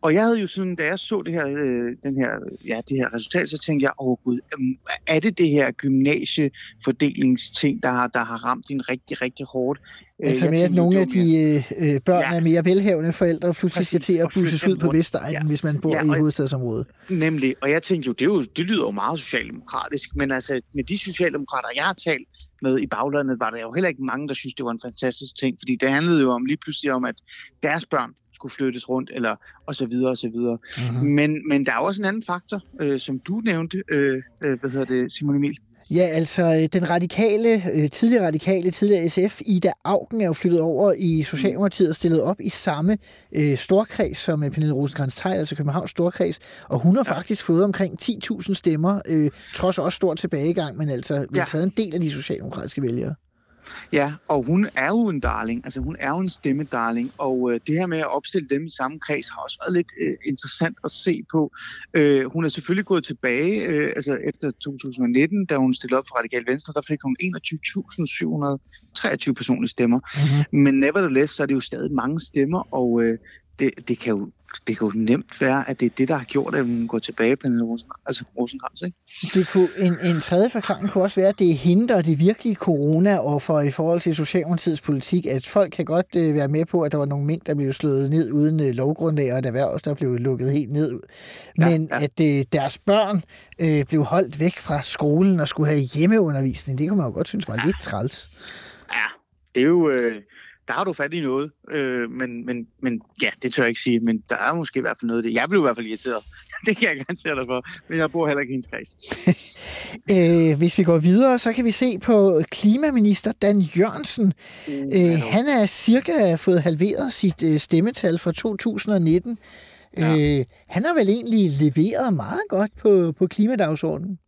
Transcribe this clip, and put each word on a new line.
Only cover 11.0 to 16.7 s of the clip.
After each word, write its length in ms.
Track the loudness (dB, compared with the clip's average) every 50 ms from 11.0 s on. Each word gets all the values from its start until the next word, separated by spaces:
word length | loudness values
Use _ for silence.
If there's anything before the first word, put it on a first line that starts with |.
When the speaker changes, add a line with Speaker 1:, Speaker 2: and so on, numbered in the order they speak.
Speaker 2:
af 40 | 2 2 2
Speaker 1:
var 80 | 2 4
mere 380 | 6 6 4 4 4 2 2 0 -4 -6 -2
Speaker 2:
de, 80 | 0
øh, 80 | 0 0
øh, 60 | 2
børn 200 | 2 2 2 2
Speaker 1:
Ja. 140 | 2 0 0
Speaker 2:
af 80 | 0
mere 220 | 2 4 4 4 4
velhavende 480 | 4 4 4 4 4 2 2 0 -2
forældre 420 | 0 2 2 0 0 0 0 -2 -2
pludselig 320 | 0 -2 -2 0 0 -2
skal 120 | 0 0 -2
Speaker 1:
Præcis, 60 | 0 2 2
Speaker 2:
til 40 | 2
at 40 | 2
Speaker 1:
og 80 | 0
flytte 140 | 2 0 0
Speaker 2:
busses 160 | 2 0 0
Speaker 1:
dem 100 | 2 0
Speaker 2:
ud 40 | 0
på 100 | 2 0
Speaker 1:
rundt. 100 | 2 2 2
Speaker 2:
Vestegnen, 340 | 2 2 -2 -6 -4 -4
Speaker 1:
Ja. 100 | -4 -2 -2
Speaker 2:
hvis 200 | 0 -2 0 -2
man 160 | -2 -2 0
bor 100 | 0 0 0
Speaker 1:
Ja, 80 | 2 2
Speaker 2:
i 40 | 2
Speaker 1:
og 80 | 2
Speaker 2:
hovedstadsområdet. 680 | 4 2 2 2 0 -2 -2 -2 -4 -4 -4